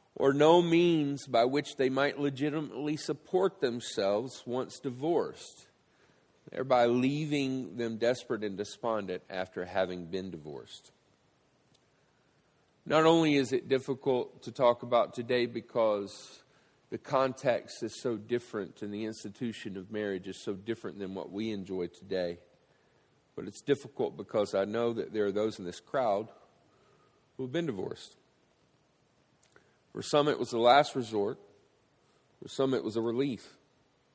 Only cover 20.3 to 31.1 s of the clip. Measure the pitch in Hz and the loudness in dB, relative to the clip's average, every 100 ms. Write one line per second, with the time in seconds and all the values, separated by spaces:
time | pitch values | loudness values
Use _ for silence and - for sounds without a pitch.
20.3 | 92 - 98 104 113 107 80 95 95 67 | -10 -8 -8 -6 -8 -8 -8 -8 -6 -8
21.3 | 95 110 104 90 92 87 - 98 92 90 | -6 -4 -6 -6 -4 -6 -8 -4 -2 -2
22.3 | 87 - _ _ _ _ _ _ _ _ | -4 -14 _ _ _ _ _ _ _ _
23.3 | - 104 - - 135 - - 117 - - | -12 -12 -10 -2 -2 -2 -4 -4 -4 -6
24.3 | 110 101 98 98 113 117 113 - 107 101 | -2 0 0 0 0 -2 -2 -4 -2 0
25.3 | 98 110 104 87 - - 143 120 98 113 | 0 -2 -4 -10 -10 -6 0 2 0 -2
26.3 | - _ _ _ _ _ _ _ _ _ | -14 _ _ _ _ _ _ _ _ _
27.3 | - 127 147 170 98 98 - - - _ | -10 -6 -4 -4 -4 -6 -8 -14 -20 _
28.3 | _ _ _ _ _ _ _ _ _ _ | _ _ _ _ _ _ _ _ _ _
29.3 | _ _ - _ _ _ 104 - 151 147 | _ _ -20 _ _ _ -10 2 4 4
30.3 | 131 120 120 120 139 143 139 113 | 2 -2 4 8 8 6 -2 -2